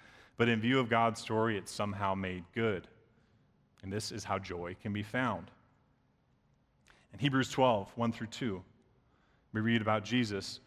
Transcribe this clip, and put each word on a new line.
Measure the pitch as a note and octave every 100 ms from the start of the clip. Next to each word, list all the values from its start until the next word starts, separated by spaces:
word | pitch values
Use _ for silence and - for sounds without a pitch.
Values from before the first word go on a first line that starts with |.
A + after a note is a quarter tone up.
| - - - -
But | A#2+
in | A2+
view | A#2 C3+
of | A#2
God's | A#2 A#2 A2
story, | - A2 A2+ G#2
it's | F2+
somehow | - G#2 G2 G2 F#2+
made | F#2+ F2+ E2+
good. | A#2 A2+ F#2 - - _ _ _ _ _ _ _ _
And | F#2+
this | G#2 -
is | A#2
how | - G2
joy | F#2+ F2 F2 F2+
can | G#2+
be | G2+
found. | G#2 B2+ B2+ F#2 F2+ - _ _ _ _ _ _ _ _ _ _ _ _ _ _ _
In | -
Hebrews | C#3+ C3 B2+
twelve, | - B2+ G#2+ F#2+
one | - A#2
through | A2+ A2
two, | - B2+ F#2 - _ _ _ _ _ _ _ _
we | G#2+
read | A2 A#2
about | G#2+ G#2+
Jesus, | G2+ B2 A2 G2+ F#2+ -